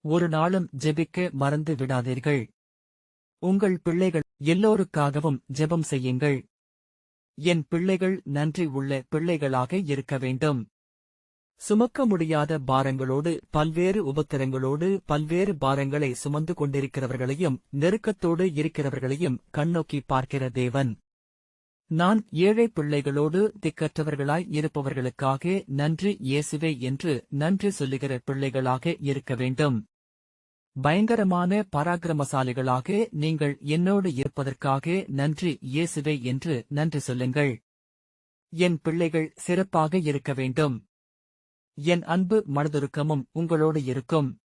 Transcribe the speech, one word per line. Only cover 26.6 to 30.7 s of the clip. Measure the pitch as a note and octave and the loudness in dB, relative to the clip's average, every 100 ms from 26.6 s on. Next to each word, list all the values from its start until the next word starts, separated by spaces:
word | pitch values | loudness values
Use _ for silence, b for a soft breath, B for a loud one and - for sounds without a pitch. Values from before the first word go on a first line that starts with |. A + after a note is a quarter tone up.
| D#3+ C3+ | -2 -2
என்று | B2+ C3+ F3+ B2+ _ | -4 -2 -2 -2 _
நன்றி | C#3+ D#3 F#3+ G3+ | -2 0 2 0
சொல்லுகிற | F#3+ C#3 C3+ C#3 B2+ | -2 -4 -2 -4 -4
பிள்ளைகளாக | - C3+ C3+ C3 C3 B2+ E3+ E3+ | -4 -4 -2 0 0 0 -2 -2
இருக்க | C#3 C#3 - | -2 -4 -4
வேண்டும். | B2 B2+ C3 D3 A#2 G#2+ _ _ _ _ _ _ _ _ | -2 -2 2 2 2 -4 _ _ _ _ _ _ _ _